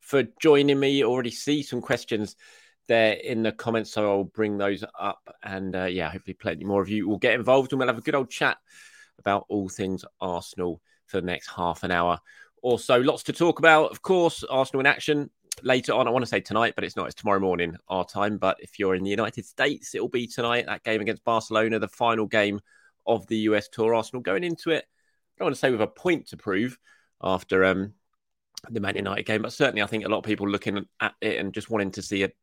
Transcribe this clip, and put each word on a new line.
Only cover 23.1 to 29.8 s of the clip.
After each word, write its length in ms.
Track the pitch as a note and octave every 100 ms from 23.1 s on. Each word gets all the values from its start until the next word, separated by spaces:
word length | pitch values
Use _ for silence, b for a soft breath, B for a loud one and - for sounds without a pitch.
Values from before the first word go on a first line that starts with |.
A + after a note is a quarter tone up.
| A2+ F#2+
the 80 | A2+
U 180 | G#2+
S 140 | G#2+ -
tour. 260 | - A2+
Arsenal 260 | A#2 A2 B2+
going 220 | A#2+ F3+
into 280 | F3 E3 -
it, 140 | D3+
I 500 | - _ _ _ _ _
don't 80 | F#3
wanna 80 |
say 160 | C3 C#3
with 100 | A#2
a 60 | G#2+
point 400 | - F#3 D#3+ -
to 60 | -
prove 400 | - F#2+ B2 - b b b _
after, 420 | F#2 F#2 - F#2+
um, 280 | F#2+ F#2 G2+ - _ _ _ _ _ - -
the 120 | A2+
Man 160 | G2 G2
United 260 | G2 G2+
game, 200 | G#2 A2
but 100 | A2
certainly 280 | - C#3 G#2+